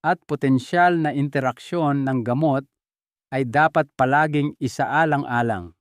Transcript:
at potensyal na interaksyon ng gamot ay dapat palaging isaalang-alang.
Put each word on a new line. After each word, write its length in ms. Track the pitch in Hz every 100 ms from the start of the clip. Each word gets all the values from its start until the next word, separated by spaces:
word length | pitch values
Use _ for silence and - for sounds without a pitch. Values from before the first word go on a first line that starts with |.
| 156
at 160 | 180 -
potensyal 640 | 147 139 131 127 175 180 170
na 140 | 151
interaksyon 920 | 139 143 139 131 123 - 175 151 143 135
ng 160 | 131
gamot 420 | 113 123 160 160 139 _ _ _ _ _ _
ay 100 | 131
dapat 460 | 123 135 156 160 151 -
palaging 560 | 127 143 156 147 147 -
isaalang-alang. 1120 | 131 - 139 147 160 143 135 120 117 101 87 _